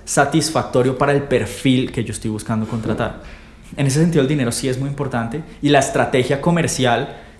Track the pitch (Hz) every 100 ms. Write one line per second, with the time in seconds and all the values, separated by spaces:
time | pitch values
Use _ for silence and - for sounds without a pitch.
0 | - - 139 160 - - 120 131 123 131
1 | 143 143 143 123 107 - 139 127 127 -
2 | 104 107 113 107 - 110 107 117 107 110
3 | 113 - - - - - - - 139 135
4 | 170 160 135 151 117 - 135 127 139 143
5 | 131 123 113 143 165 - 143 143 - 143
6 | 117 135 123 135 - 170 160 - 123 117
7 | 139 - - -